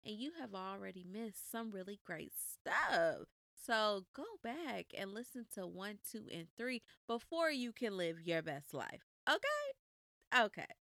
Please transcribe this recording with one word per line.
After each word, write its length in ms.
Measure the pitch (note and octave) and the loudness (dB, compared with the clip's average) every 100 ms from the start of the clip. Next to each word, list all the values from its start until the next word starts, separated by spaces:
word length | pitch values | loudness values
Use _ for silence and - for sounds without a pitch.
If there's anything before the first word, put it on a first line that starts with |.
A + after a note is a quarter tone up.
| - | -8
and 120 | G#3+ | -6
you 140 | C4+ E4 | -6 -8
have 140 | B3+ | -8
already 500 | F#3+ F#3+ G3 G3 F#3 | -6 -4 -4 -6 -8
missed 460 | F3+ G3+ A3+ G3 - | -10 -6 -6 -8 -6
some 220 | A#3 A3+ | -4 -4
really 280 | G3 F#3 G#3 - | -4 -6 -10 -8
great 260 | E3 D3+ - | -8 -6 -6
stuff. 840 | - - - A3 G#3+ G#3 E3 D3 - _ _ - - | -6 -6 2 4 6 6 6 4 -6 _ _ -14 2
So 380 | A3 G#3+ G3+ F#3 - | 6 6 4 -2 -10
go 100 | G#4 G#4+ | -10 -6
back 420 | A3+ C#4+ D#4+ A3 - - | -6 -4 -2 -4 -4 -6
and 200 | G3 G#3 | -6 -6
listen 320 | B3 B3+ A3+ - | -8 -10 -8 -6
to 100 | F3+ | -6
one, 320 | F3 G3+ G#3 - | -4 -6 -6 -8
two, 180 | A3 - | -10 -8
and 140 | E3 - - | -8 -8 -4
three 280 | A#3+ B3 - - - | -2 -2 -6 -20 -2
before 420 | A#3 - E4 E4 | -2 0 2 4
you 240 | C#4 A#3+ | 2 -2
can 240 | A3 A#3 G3 | 0 0 2
live 240 | E3+ E3 | 0 0
your 220 | E3 E3 | 2 2
best 280 | D#3+ C#3+ - C#3+ | 2 -4 -4 -4
life. 260 | - - _ _ - | -4 -8 _ _ 4
Okay? 1120 | D#4+ C#5 D5+ C#5+ - _ _ _ _ _ B3 | 4 4 0 -2 -6 _ _ _ _ _ 6
Okay. 240 | G#3+ - - - | 6 2 -10 -12